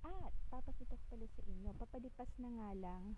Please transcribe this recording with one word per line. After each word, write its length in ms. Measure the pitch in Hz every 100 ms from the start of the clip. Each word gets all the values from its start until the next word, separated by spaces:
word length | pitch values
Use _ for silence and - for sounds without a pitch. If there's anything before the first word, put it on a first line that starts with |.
At, 280 | 320 370 311 - -
papakita 480 | 262 262 269 254 247
ko 80 | -
pala 140 | 240 220
sa 100 | -
inyo, 260 | - 185 202 202
papalipas 540 | 233 254 247 - 247 -
na 80 | 247
nga 180 | 233 214 196
lang. 280 | 185 180 196